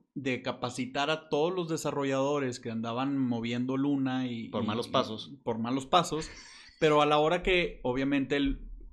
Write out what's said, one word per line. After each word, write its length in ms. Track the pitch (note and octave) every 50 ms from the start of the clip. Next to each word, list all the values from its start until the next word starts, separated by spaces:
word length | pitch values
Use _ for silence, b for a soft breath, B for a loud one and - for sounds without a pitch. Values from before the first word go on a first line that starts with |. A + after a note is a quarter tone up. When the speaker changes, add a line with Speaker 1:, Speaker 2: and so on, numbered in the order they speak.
| _ _ -
Speaker 1:
de 280 | D3 B2+ C3 B2+ A#2
capacitar 680 | - C3 - - C#3 A#2+ - C3 B2+ B2+ - C#3 C#3+ D3
a 180 | D#3+ D#3 - -
todos 240 | - D3 D#3 F3 F#3
los 140 | F#3 E3+
desarrolladores 920 | D#3+ E3 D3+ - D3+ C#3 C#3+ C#3 C#3 C3+ C3+ C3+ C#3+ D3 C#3+ C3+ B2+ A#2+ -
que 100 | - A#2+
andaban 480 | A2+ A2+ A2+ A2+ A#2 B2 C3+ C#3 C#3
moviendo 580 | C#3 C3 A#2+ A#2+ A2+ A2+ A#2 A#2+ B2 B2+ B2+ C3
Luna 500 | C3+ C#3 C#3+ C#3+ C3+ C3+ C3 B2+ C3 B2+
y 220 | B2 A#2+ A2+ A2 -
Speaker 2:
Por 140 | - A2 A2+
Speaker 1:
y 40 |
Speaker 2:
malos 200 | G#2 G#2+ A#2+ A2+
Speaker 1:
y 40 | A2+
Speaker 2:
pasos. 400 | - B2+ A#2+ A2 A2 G#2+ - - - - -
Speaker 1:
por 140 | B2 A2+
malos 280 | A2+ A2+ A#2+ C3 C3+ C3
pasos. 420 | - F#3 F3 D#3+ - D3+ D#3 D#3 - B B B B B B B B B -
Pero 220 | D#3+ D#3 D3+ D3+
a 40 | D3
la 120 | D3 D3+
hora 240 | D3+ D3+ D#3 F3 F3+ F3
que, 360 | G3 F#3 F3+ E3+ C#3+ - - -
obviamente, 520 | B2+ B2 C3+ C3+ C#3 C#3+ C#3 C3+ C#3 C#3+
el 240 | C#3+ C#3 C#3 - - - - - - - -